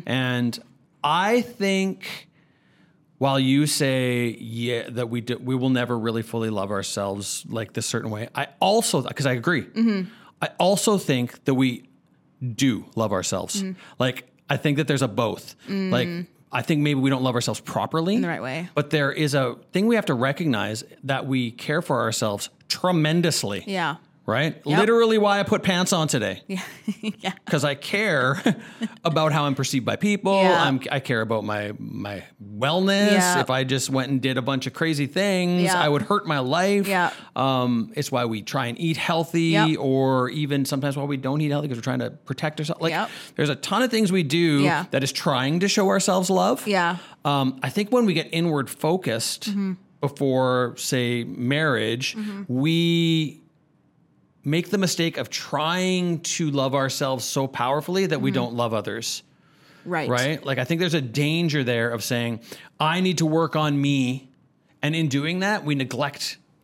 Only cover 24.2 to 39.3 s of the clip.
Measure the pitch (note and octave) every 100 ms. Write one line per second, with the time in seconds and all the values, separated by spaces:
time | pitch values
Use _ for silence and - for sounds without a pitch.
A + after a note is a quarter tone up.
24.2 | - A#2+ D#3 - C#3+ D#3+ G#3+ A#3 A3+ A3
25.2 | G3+ G3+ - G#3+ F#3+ F3+ F3+ F3 D#3 C3
26.2 | G2 F#2 - F#3 - - - - G#3+ -
27.2 | F#3 - - D#3 C#3+ C#3 - G3+ G#3+ D3
28.2 | B2+ D#3+ A#3+ - - - A3+ - E3+ D#3
29.2 | D#3 D3+ D3 C3+ C3 C3+ G#2+ G#2+ G#3 G3+
30.2 | F#3+ G3 F#3+ F3 C#3+ C3 - C#3 C#3 A#2
31.2 | A2 A2 G#2 G#2 G#2 G#2+ G#2+ G#2 G2+ G2
32.2 | - - G2+ G#2 C3+ F3 F#3+ G3 G#3 G3+
33.2 | F3+ F3+ - B2+ C3 C3+ - C3 C3 C3+
34.2 | C3 C3 A#2 C3 C3 - D#3+ C#3+ C#3 F#3
35.2 | G3+ F#3 F3 F3+ F#3 F3+ D3+ D3 A2 G3+
36.2 | D#3+ C#3+ B2+ E3 F#3+ G3+ G3 F#3 F3 -
37.2 | - - C3+ C3 B2 A#2 G#2+ D3 C#3 B2
38.2 | A#2 A2 - C3+ A#2+ A#2 E3 - - E3
39.2 | D#3+